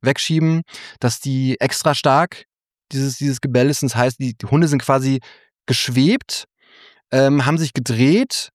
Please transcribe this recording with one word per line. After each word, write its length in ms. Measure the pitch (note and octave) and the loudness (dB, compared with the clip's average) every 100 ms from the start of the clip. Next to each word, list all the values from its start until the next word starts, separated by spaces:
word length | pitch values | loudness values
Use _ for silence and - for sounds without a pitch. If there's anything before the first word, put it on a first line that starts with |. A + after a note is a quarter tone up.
wegschieben, 640 | B2+ C#3+ - D#3+ D#3+ E3 D#3+ - - - | -2 -2 0 0 2 0 -4 -14 -20 -4
dass 200 | B2 - | -4 -4
die 400 | C#3 C3 C3 B2+ | -4 -2 -2 -2
extra 340 | - - D#3+ C#3+ | -2 -2 -2 0
stark 500 | D3+ C3+ F3 - - _ _ _ _ | 2 2 2 -4 -20 _ _ _ _
dieses, 260 | C3+ C3+ B2+ | -4 -4 -2
dieses 240 | C#3+ C3 | -4 -4
Gebell 280 | C3+ B2 C3 | -2 2 2
ist. 140 | D3 | 0
Und 80 | C3+ | -2
das 40 | A#2 | 0
heißt, 220 | B2 A#2+ | -2 -2
die, 160 | C3 A#2 | -8 -8
die 100 | - | 0
Hunde 200 | D3 E3 | 2 2
sind 140 | C#3+ | 0
quasi 380 | - C3+ C3+ C3+ - - _ _ - | 2 0 2 -2 -4 -20 _ _ -4
geschwebt, 800 | A#2+ - B2+ C#3+ C4 - - - _ _ _ - _ _ | -2 0 2 2 2 -2 -12 -12 _ _ _ -20 _ _
ähm, 340 | C3 C3+ C#3+ C3 | 2 4 4 2
haben 120 | D#3+ | 0
sich 140 | D#3 | -2
gedreht 760 | - A#2+ A2+ C3 F#3+ C4 - - | -4 -4 2 4 4 0 -6 -10